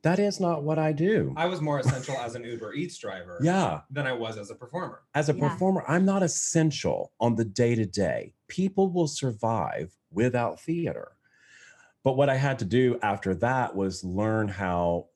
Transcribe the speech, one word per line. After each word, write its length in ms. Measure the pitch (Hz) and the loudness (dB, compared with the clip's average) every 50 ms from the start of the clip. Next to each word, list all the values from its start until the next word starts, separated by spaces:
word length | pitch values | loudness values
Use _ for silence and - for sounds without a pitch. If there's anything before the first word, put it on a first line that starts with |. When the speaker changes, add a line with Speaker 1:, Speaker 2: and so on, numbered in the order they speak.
Speaker 1:
"That 160 | - 156 180 190 | 2 2 2 4
is 220 | 202 208 196 - | 2 0 0 0
not 220 | 190 170 170 151 | 0 0 0 0
what 160 | 143 151 156 160 | 0 0 0 2
I 140 | 156 156 | 2 0
do." 400 | 156 139 165 196 220 170 80 135 135 151 | 2 2 2 2 2 2 0 0 -2 -2
Speaker 2:
I 80 | 165 | -2
was 160 | 180 185 165 | -2 -2 -2
more 160 | 151 151 147 139 | -2 -2 -2 0
essential 380 | - 127 135 127 120 - 131 127 | 0 0 -2 -2 -6 -6 -6 -6
as 160 | 120 120 117 | -6 -6 -8
an 100 | 120 120 | -10 -10
Uber 300 | 120 120 110 113 104 - | -10 -10 -10 -10 -8 -6
Eats 240 | 143 180 - - - | -6 -6 -6 -8 -10
driver 400 | - 101 95 92 87 87 87 95 | -10 -10 -10 -10 -12 -12 -4 0
Speaker 1:
Yeah. 380 | 131 165 180 190 170 98 78 73 - _ | 2 2 4 2 2 0 -2 -6 -8 _
Speaker 2:
than 160 | 135 147 139 | -6 -4 -2
I 60 | 131 | -2
was 240 | 127 117 113 110 107 | -2 -2 -4 -6 -6
as 140 | 107 104 104 | -10 -12 -14
a 40 | 113 | -14
performer. 480 | - 123 - 156 180 175 123 101 - _ _ - | -16 -16 -10 -8 -8 -8 -8 -12 -18 _ _ -2
Speaker 1:
As 160 | 147 151 147 | 0 0 0
a 40 | 147 | 0
Speaker 3:
Yeah. 140 | - 147 143 | 0 0 0
Speaker 1:
performer, 360 | 139 - 180 190 190 160 - - | 0 2 2 2 2 2 2 2
I'm 160 | 156 180 190 | 4 4 4
not 180 | 196 196 196 | 4 4 4
essential 920 | 185 160 - - - - - 165 160 160 143 - - 85 58 50 - - _ _ | 2 0 0 -2 -4 2 4 4 4 4 2 0 -2 -2 0 -2 -4 -8 _ _
on 160 | 113 120 117 | 0 2 2
the 100 | 107 113 | 2 0
day-to-day. 880 | 107 95 - 120 117 120 113 107 92 - 104 98 76 62 57 50 - _ _ _ | -2 0 2 2 2 4 2 0 -2 0 0 0 0 0 -2 -6 -10 _ _ _
People 440 | - - - 185 190 190 190 196 190 | -8 -2 0 0 0 2 2 2 2
will 160 | 170 180 165 143 | 2 0 0 0
survive 880 | 147 - 143 131 110 104 - 113 113 107 78 - - - 76 95 _ _ _ _ | -2 -4 -4 -4 -2 -2 -2 0 0 0 -2 -2 -4 -6 -6 -8 _ _ _ _
without 500 | 80 98 117 123 120 120 117 101 82 - | 0 2 2 2 2 0 -2 -2 -4 -6
theater. 520 | - - 160 170 165 107 - 53 - - _ _ _ _ _ _ _ _ - - - - - _ - _ _ _ _ | -6 -4 -4 -2 -2 -4 -6 -8 -12 -14 _ _ _ _ _ _ _ _ -20 -20 -20 -20 -20 _ -20 _ _ _ _
But 120 | 135 131 | 0 2
what 120 | 135 143 139 | 4 2 4
I 60 | 135 | 4
had 220 | 131 139 143 131 120 | 2 2 0 0 -2
to 40 | 113 | -2
do 340 | 90 107 127 127 123 117 - | 2 4 4 4 4 2 2
after 320 | - 104 101 - - 98 92 | 0 -2 -2 0 0 -2 0
that 380 | 85 117 120 131 131 120 - - | 0 0 0 2 0 0 -2 -2
was 300 | 98 98 95 92 - - | -2 -2 -2 -4 -6 -8
learn 440 | 90 90 98 107 110 110 110 107 101 | -6 -2 0 0 2 2 0 0 -2
how, 600 | 95 101 98 90 90 87 87 87 85 85 - _ _ | -2 -2 -2 0 0 2 2 0 0 -2 -4 _ _